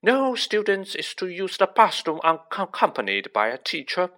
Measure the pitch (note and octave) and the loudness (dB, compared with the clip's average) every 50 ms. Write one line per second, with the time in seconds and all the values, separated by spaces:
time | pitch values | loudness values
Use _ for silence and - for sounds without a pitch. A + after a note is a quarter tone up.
0 | - G3+ B3 C4+ C4+ C4 B3 A3+ - - - G#3+ G#3 G#3 G3+ G3 F#3+ F#3 - - | 4 4 4 4 2 0 0 -2 -2 0 0 0 2 2 0 -2 -2 -8 -8 -8
1 | - - - - F#3+ F#3 F3 F3 F#3+ F3+ - - G3 F#3+ - - A3+ F#3 - - | -8 -8 -6 -6 -6 -6 -4 -6 -6 -6 0 0 0 2 6 4 4 4 4 -2
2 | - - D#3 D#3+ - E3 E3 D#3 - _ - - G3 - - - A3+ F#3 - - | -4 -4 -4 0 2 2 2 2 -2 _ -6 -4 -4 -6 0 0 0 0 2 -2
3 | A2 G2 G2 G2+ G2 - _ G#2 G#2+ A2+ B2 C3 _ - - D#3+ C3+ - - - | -2 0 -2 -2 -2 -2 _ 2 2 2 0 -4 _ -6 -6 -6 -6 -4 -2 -2
4 | F3+ F3 F3+ | -2 -2 -4